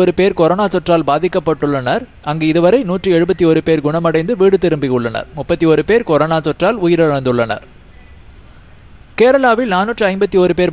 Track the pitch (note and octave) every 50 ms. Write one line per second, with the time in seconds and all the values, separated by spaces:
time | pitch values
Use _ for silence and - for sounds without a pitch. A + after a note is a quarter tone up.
0 | F3+ F3 E3+ - F#3 G3+ F#3 - E3 D#3+ F3 G3 G#3+ F#3+ G3 F3+ - F3 E3+ E3
1 | D#3 C#3 C#3 D#3 E3 F3+ E3+ F#3 D3+ D#3+ D#3 D3 - D3 C#3+ C3+ B2 B2+ D#3 A#3
2 | B3+ - - - - D3+ D3+ D#3+ D#3 D#3 D#3 E3+ E3+ F3 G#3+ C4+ C4 E3+ F3+ F#3+
3 | - G3 F3 E3 E3+ E3+ F#3 - F3 E3 D#3+ D#3+ D#3 D#3+ D#3+ D#3 C3+ D3 D#3 E3+
4 | E3+ E3 D#3 D#3+ D#3+ F#3+ B3 F#3 F#3 F#3+ F#3+ F3+ F#3 F3 D#3+ D3 D3 C3 B2+ B2
5 | A#2 A#2 A2 A2 - - - D3+ C#3 - E3+ E3 E3 D#3+ D#3 D#3 D3+ - G#3+ A#3
6 | A3+ - D#3 C#3 D3+ D#3+ E3 D#3+ D3 D#3+ C#3+ - E3+ G3 A#3+ A3 F3+ E3+ F3 E3
7 | E3 D3+ C#3+ C#3 C3 B2+ B2 A#2+ A#2 A2 G#2 G#2+ - - - - - - - -
8 | - - - - - - - - - - - - - - - - - - - -
9 | - - - - A3+ B3+ C4 C#4 C4 B3 A3+ G#3+ C4 A3+ F#3 F3+ G3 A3 A#3 -
10 | A3 F#3+ F#3+ G3 G3+ F#3 - F#3+ F3+ F3 E3+ - F3+ E3+